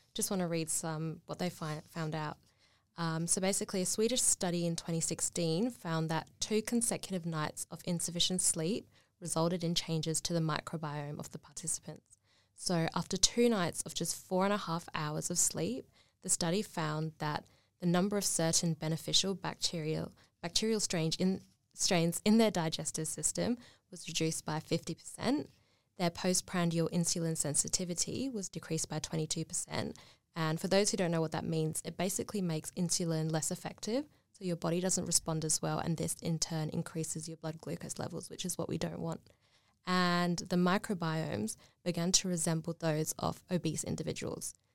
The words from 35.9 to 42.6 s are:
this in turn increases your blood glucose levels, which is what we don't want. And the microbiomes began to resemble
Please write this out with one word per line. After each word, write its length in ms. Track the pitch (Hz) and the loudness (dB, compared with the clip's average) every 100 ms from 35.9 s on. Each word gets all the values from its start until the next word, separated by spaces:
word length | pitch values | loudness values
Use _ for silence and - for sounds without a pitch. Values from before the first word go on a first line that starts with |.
| 160 | 0
this 180 | 165 - | -2 -4
in 160 | 170 165 | -2 -2
turn 300 | - 160 156 | 0 -2 -2
increases 580 | - 165 165 160 160 156 | -4 -4 -4 -4 -6 -8
your 120 | 160 | -8
blood 220 | 160 160 | -8 -8
glucose 380 | - 165 - - | -8 -8 -6 -6
levels, 320 | - 170 - | -6 -6 -10
which 140 | - | -8
is 120 | 180 - | -6 -4
what 120 | - | -2
we 100 | 170 | -2
don't 220 | 170 165 | -2 -2
want. 200 | 165 165 - _ _ _ _ _ | -4 -6 -10 _ _ _ _ _
And 540 | - 180 180 175 175 170 | 0 4 4 4 2 0
the 160 | - | 0
microbiomes 1040 | 180 180 196 - 175 165 160 160 - 214 - - _ | 4 4 4 0 -2 0 -2 -2 -2 -4 -6 -14 _
began 280 | 180 170 170 | -4 0 2
to 160 | 190 190 | 2 2
resemble 480 | 175 170 160 | 0 0 0